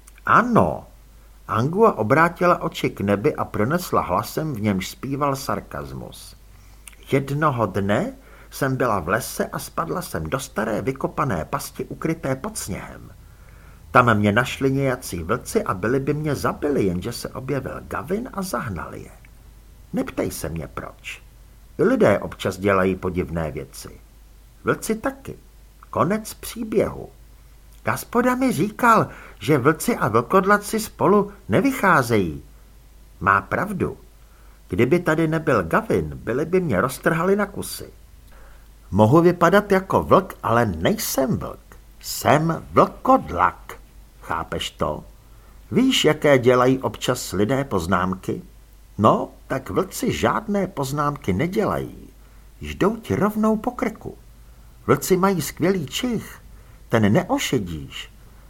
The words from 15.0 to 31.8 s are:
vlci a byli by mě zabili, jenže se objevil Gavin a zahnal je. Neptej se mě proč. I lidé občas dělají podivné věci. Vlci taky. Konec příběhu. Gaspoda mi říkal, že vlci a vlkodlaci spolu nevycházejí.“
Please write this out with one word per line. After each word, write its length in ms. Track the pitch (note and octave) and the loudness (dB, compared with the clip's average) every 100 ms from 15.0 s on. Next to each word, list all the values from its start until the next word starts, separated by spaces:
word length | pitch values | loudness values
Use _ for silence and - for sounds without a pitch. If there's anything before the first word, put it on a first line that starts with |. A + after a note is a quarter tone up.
| - F2 | -6 -8
vlci 400 | E2 C3 - A3+ | -4 -4 -2 -2
a 100 | - | -2
byli 260 | F#2+ G#2+ C3+ | -2 0 0
by 140 | C#3 | -2
mě 220 | D3 D#3 A2+ | -2 -2 -2
zabili, 480 | A#2 G#3 D4 B3+ | -4 -2 -2 0
jenže 280 | G2 F2 G#2+ | 0 0 -6
se 180 | A#2 - | -8 -10
objevil 520 | - C3 C3+ - - - | -10 -6 -6 -6 -10 -10
Gavin 420 | F2 C3 G#3 B3+ | -8 -6 -6 -6
a 80 | G3+ | -8
zahnal 540 | F#3 A#2 B2 E2 - - | -6 -6 -6 -8 -10 -14
je. 160 | - - - - - - - - - | -16 -20 -20 -20 -20 -20 -20 -20 -8
Neptej 380 | A3 C4+ - - | -6 -4 -4 -6
se 180 | - D#2 | -6 -8
mě 180 | D#2+ C2+ | -8 -10
proč. 560 | - - - - - - - - - - - | -12 -14 -14 -18 -18 -20 -20 -20 -20 -10 -2
I 60 | |
lidé 360 | F3+ C4 C3+ G2 | 0 4 4 2
občas 380 | E2+ - G#2 F#2 | -2 -6 -6 0
dělají 380 | G2+ G2 F#2+ F2+ | 2 4 2 0
podivné 560 | F#2 F2 D2 E2 D#2+ | -2 -4 -4 -4 -4
věci. 480 | C#2 C2+ - - - - - - - - - | -6 -12 -14 -18 -20 -20 -20 -20 -20 -20 -6
Vlci 320 | - D#3 - A3 | -2 -2 -2 -4
taky. 400 | C4+ C4+ - - - - - - - | -6 -8 -12 -18 -20 -20 -20 -20 -6
Konec 440 | F#2 C#3+ G#3+ A3 | -2 0 -2 -6
příběhu. 760 | - - A3+ A3 G#3+ D#2+ - - - - - - - - - | -14 -12 -10 -2 0 0 -4 -14 -18 -20 -20 -20 -20 -20 -8
Gaspoda 520 | - A#2+ - A#3+ B3 B3+ | -6 -4 -2 0 2 2
mi 160 | C4 | 2
říkal, 560 | C#3+ G#3 - A#3+ G#3+ C#3 - - - | 0 -2 2 4 4 2 -4 -20 -4
že 180 | - D3 | 2 4
vlci 400 | B2+ D#3 - - | 4 2 0 0
a 100 | B2+ | 2
vlkodlaci 720 | G#2+ B2 F#3+ F#3 G#3 G3+ A3 | 2 2 2 4 2 0 -4
spolu 520 | G#3+ - D3 G3+ G3 - - | -4 0 4 4 2 -6 0
nevycházejí.“ 920 | A#2+ C4+ C4+ | 2 2 2